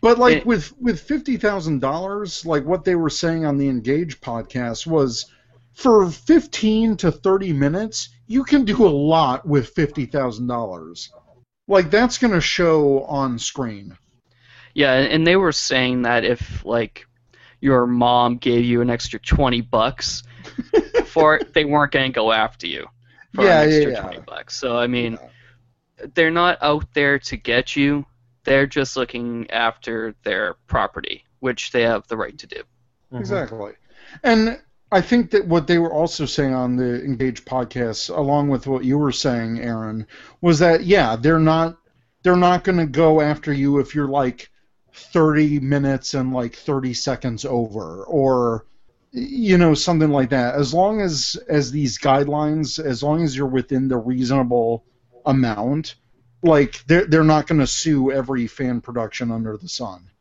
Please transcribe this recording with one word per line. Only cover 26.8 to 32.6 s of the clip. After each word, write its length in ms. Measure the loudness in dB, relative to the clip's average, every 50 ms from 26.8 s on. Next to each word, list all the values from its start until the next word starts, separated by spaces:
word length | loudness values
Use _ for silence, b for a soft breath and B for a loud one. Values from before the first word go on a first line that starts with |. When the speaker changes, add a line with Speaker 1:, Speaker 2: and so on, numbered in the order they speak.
| -4 -4 _
Speaker 2:
there 260 | 0 0 2 0 -2
to 160 | -4 -8 -12 -10
get 360 | _ -2 -2 -2 -2 -2 -2
you. 300 | 0 0 0 0 -2 -6 _ _ _ _ _ _ _ _
They're 220 | 2 2 2 2
just 280 | 0 -2 -4 -4 -4 -4
looking 540 | -6 -6 -6 -6 -10 -8 -8 -8 -10 -10 -6
after 640 | -4 -2 -2 -2 -4 _ -12 -10 -8 -8 -8 -10 -12 _ _
their 320 | -4 -4 -2 -4 -6 -8 _ _
property, 580 | _ -2 -2 -2 -2 _ -8 -8 -8 -8 -12 _ _ _ _
which 320 | -6 -6 -4 -4 -8 -4 -2
they 100 | 0 0
have 240 | 2 0 -2 -4 _
the 80 | -8 -8
right 180 | -8 -10 -10 -18
to 80 | -20
do. 100 | -16 -16
Speaker 3:
Mm-hmm. 600 | -16